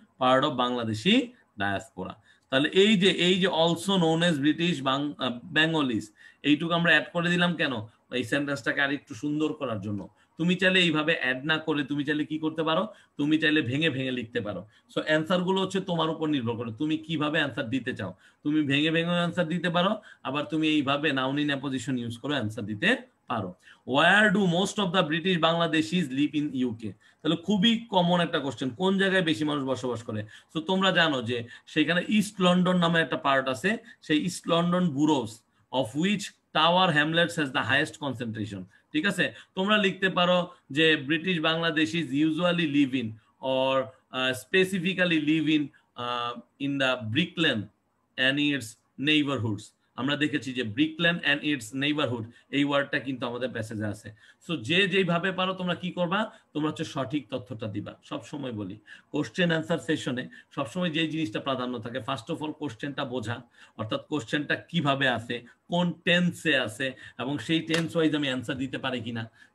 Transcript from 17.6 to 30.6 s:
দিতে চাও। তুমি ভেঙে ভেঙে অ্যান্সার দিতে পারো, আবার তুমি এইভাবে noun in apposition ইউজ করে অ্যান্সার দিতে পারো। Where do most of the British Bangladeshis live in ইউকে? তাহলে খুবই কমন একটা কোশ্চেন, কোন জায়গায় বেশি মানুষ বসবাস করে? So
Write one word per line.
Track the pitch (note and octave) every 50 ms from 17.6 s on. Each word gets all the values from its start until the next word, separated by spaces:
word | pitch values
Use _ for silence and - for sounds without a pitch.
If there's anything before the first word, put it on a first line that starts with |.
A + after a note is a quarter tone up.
| B2+ G#2+
দিতে | B2+ C3 A#2 B2+ A#2+
চাও। | A2+ G#2 F2+ - _ _ _ _ _
তুমি | - D3 D3+ D#3
ভেঙে | D3+ C3+ C#3 C#3+ D3+ E3
ভেঙে | D#3+ E3 E3 E3+
অ্যান্সার | F3 F3 F3 F3 E3+ F3+ F3 D#3
দিতে | F3 F3 D#3+ F3
পারো, | E3 F3 F3 G3 G#3+ - - - - _
আবার | - B2+ C3+ D3 C#3+
তুমি | - D#3+ D#3 D#3 D#3
এইভাবে | D#3 D3+ C3+ C3+ C#3 C#3+ D3 D#3
noun | C3+ C3+ C3 C3 C#3 D3
in | D3 D3
apposition | C#3+ C3 C3+ C#3+ C3 B2+ A2+ C#3 C3 B2
ইউজ | A#2 A#2 A2 -
করে | - C#3 D3
অ্যান্সার | C3+ A2 G#2 G#2+ B2 A2
দিতে | G#2+ G#2+ G2+ - G#3 C4 C4+ - - _ _ _
পারো। | - B2+ A2+ F#2 F#2 - _ _ - - _ - A#2+
Where | B2 C#3+ D#3+ F3 F#3+ G#3 A3 G#3 F#3
do | G#3+ G3 F3+
most | E3 F3 G3
of | F#3+ - G#3+ G3+ F3+
the | E3
British | F#3+ E3+ D3 D#3 E3+ D#3 F#3+ F3+ E3
Bangladeshis | D#3+ E3 E3+ E3+ E3+ D#3+ D#3 D#3+ D#3 - F3 F3+ E3 B2+ B2+ C#3
live | D3 C#3 D3
in | D3 D3 D3
ইউকে? | C3 B2+ B2+ B2 A2 A2 A2+ G#2
তাহলে | F2+ _ _ _ _ _ - D3+ E3+
খুবই | E3+ - - G#3+ G3 F3+ A#3 A3+ A3+
কমন | - - G3 F3+ F3 F3 F3+ F3
একটা | E3+ D#3 - D#3
কোশ্চেন, | C#3 C#3 A#2+ - C#3 C3
কোন | B2 - F#3 F#3+ G3 F#3+
জায়গায় | F#3+ F#3+ F#3 F#3+
বেশি | F3 D#3+ D3+ - D3+
মানুষ | D3+ D3 D3 C3
বসবাস | C3+ B2+ A2+ B2+ B2+ A#2 A2+
করে? | - - G#2+ G#2+ G#2 - - - - _ -
So | D#3+